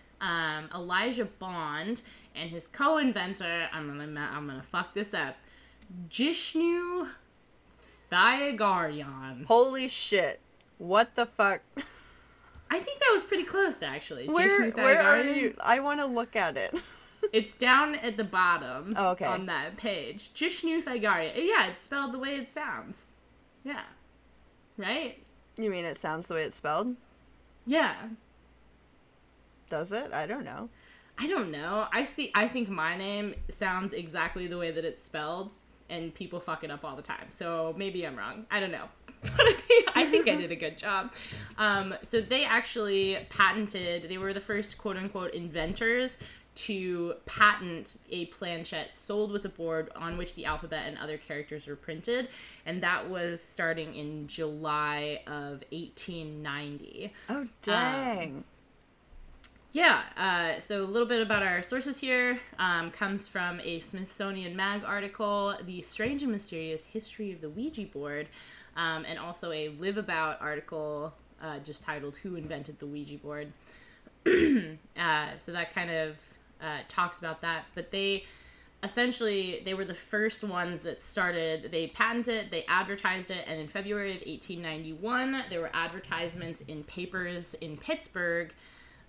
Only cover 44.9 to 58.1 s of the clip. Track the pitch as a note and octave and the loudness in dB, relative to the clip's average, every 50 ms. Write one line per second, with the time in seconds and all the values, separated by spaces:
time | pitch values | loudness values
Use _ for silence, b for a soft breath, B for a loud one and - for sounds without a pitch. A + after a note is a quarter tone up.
44.9 | F#3 F#3 F#3+ G3+ - F#3+ F3+ - - E3+ E3+ E3+ D3+ E3 D#3+ E3 G3 - A3+ A3+ | -4 -4 -4 -4 -4 -4 -4 -4 -4 -4 -6 -4 -4 -2 -2 -2 0 0 2 2
45.9 | A#3+ B3 B3+ B3+ - - B B B B B B - - - - G3+ F#3+ F#3 F3+ | 2 2 0 -2 -4 -10 B B B B B B -10 -8 -4 -4 -4 -2 -2 -2
46.9 | F3 E3+ E3+ E3+ - - - - - - G#3+ G#3 G#3 G#3 F#3 F3 E3 D#3+ - - | -2 -2 -2 -4 -4 -8 -10 -2 4 6 6 6 6 4 -2 -6 -6 -6 -6 -8
47.9 | - - - - - F3 E3 E3 - - - E3+ E3+ E3 E3 - E3+ D#3 - - | -10 -10 -10 -8 -6 -6 -6 -8 -8 -8 -6 -6 -6 -6 -6 -6 -6 -8 -8 -8
48.9 | - - - - G3+ G#3 G#3 G3 G3+ G3+ G3 F#3 - - E3 E3 D#3+ D#3+ D#3+ - | -12 -12 -8 -4 -2 -2 -2 0 -2 -4 -4 -6 -8 -6 -4 -2 0 -2 -2 -4
49.9 | - - E3 E3 F3 F3 F3+ F3+ - F3 - D3+ D#3 - E3+ D#3 D#3+ D3+ - D3 | -8 -8 -6 -6 -4 -4 -6 -6 -8 -6 -4 -4 -4 -4 -4 -6 -6 -6 -6 -6
50.9 | D3+ - D3 D3+ D3+ D3+ - - D3 D3 D3 - D3+ D3 - D3 C#3+ - - E3 | -8 -8 -8 -6 -8 -8 -8 -8 -8 -8 -6 -8 -10 -10 -10 -10 -12 -10 -8 -10
51.9 | D#3+ D#3+ - A#3 A#3+ B3+ B3 B3+ B B B B B B B D#3+ F3 F#3 F#3 F3 | -10 -6 -2 -2 0 0 -2 -4 B B B B B B B -6 -4 0 0 0
52.9 | F3+ - - F3 F#3 F3+ E3+ E3+ E3+ E3 - - - - E3+ E3 E3 E3 D#3 D3 | 0 0 -2 -4 -4 -2 -2 -4 -4 -6 -8 -8 -4 -2 0 0 0 0 -4 -6
53.9 | - D3 D3 D3+ D3+ D3+ D3 D3 - E3 D#3+ D3+ D3+ D3+ D#3+ D3+ D3+ D3+ D3 D3 | -8 -8 -8 -6 -6 -8 -8 -8 -6 -4 -4 -4 -4 -4 -2 0 0 2 2 0
54.9 | D3 D3 D3 D3 D3 - - - D3 D3 C#3+ C#3+ C#3+ C3+ - - - E3+ E3 - | 0 0 -2 -2 -4 -6 -6 -8 -8 -8 -6 -8 -10 -10 -10 -10 -10 -10 -10 -10
55.9 | - - - F#3+ E3+ E3 D#3 D3+ D3+ D3+ D3+ D3 C#3+ D3 D3 C#3+ D3 C#3+ - - | -10 -10 -8 -8 -8 -8 -8 -8 -8 -8 -6 -6 -6 -6 -6 -8 -8 -10 -12 -12
56.9 | - - G3+ G3+ B B B B B3+ C#4+ C#4 A3+ - - - F#3+ F3+ F3+ E3+ B3+ | -12 -10 -10 -10 B B B B -4 -4 -6 -8 -10 -6 0 2 2 4 4 2
57.9 | C4 C#4 C4 B3 | 0 0 0 -2